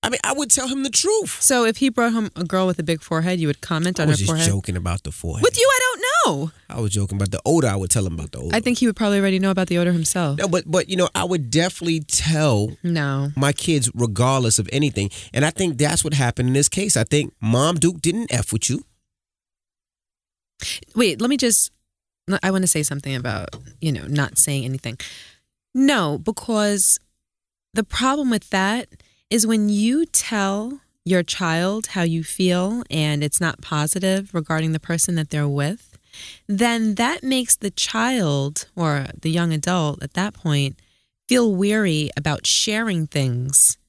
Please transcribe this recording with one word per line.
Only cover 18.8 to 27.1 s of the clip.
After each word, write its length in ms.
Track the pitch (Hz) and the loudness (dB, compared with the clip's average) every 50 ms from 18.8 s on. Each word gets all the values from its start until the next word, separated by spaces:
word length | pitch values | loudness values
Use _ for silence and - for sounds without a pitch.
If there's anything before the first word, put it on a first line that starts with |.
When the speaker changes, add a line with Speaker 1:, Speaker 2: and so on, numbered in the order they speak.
| - _ _ _ _ _ _ _ _ _ _ _ _ _ _ _ _ _ _ _ _ _ _ _ _ _ _ _ _ _ _ _ _ _ _ _ - - - - - _ _ | -6 _ _ _ _ _ _ _ _ _ _ _ _ _ _ _ _ _ _ _ _ _ _ _ _ _ _ _ _ _ _ _ _ _ _ _ -10 -8 -8 -10 -12 _ _
Speaker 2:
Wait, 240 | 214 247 202 156 110 | 2 2 2 2 2
let 80 | 214 240 | 0 0
me 80 | 285 254 | 0 2
just, 340 | 269 240 220 - - - _ _ _ _ _ _ _ _ _ _ _ - 196 - | 2 2 4 4 2 0 _ _ _ _ _ _ _ _ _ _ _ -4 -4 -2
I 100 | - 185 | 0 0
wanna 160 | 190 190 185 170 | 0 0 0 0
say 160 | - 156 151 | 0 0 0
something 320 | - 147 143 - 139 135 | -2 -4 -6 -6 -6 -6
about, 400 | 127 120 123 107 95 92 - - - - - - - | -4 -4 -4 -4 -4 -6 -8 -12 -14 -18 -20 -14 -6
you 100 | - 160 | -4 -2
know, 140 | 139 90 69 - | -2 -2 -4 -4
not 300 | 143 147 143 - - - | -2 -2 -2 0 2 2
saying 280 | - - 143 139 127 | 2 2 2 -4 -4
anything. 320 | 127 131 131 - 120 113 - - - - - - - - _ _ _ _ _ _ _ _ | -4 -6 -6 -8 -10 -10 -10 -14 -16 -16 -18 -20 -20 -20 _ _ _ _ _ _ _ _
No, 440 | 254 269 277 294 240 180 151 147 - | 2 4 4 4 4 2 0 -2 -2
because 840 | 156 - 214 - - - 226 214 208 208 202 196 - - - - _ _ | -4 -4 -4 -4 -4 -2 0 2 2 2 2 2 2 2 2 0 _ _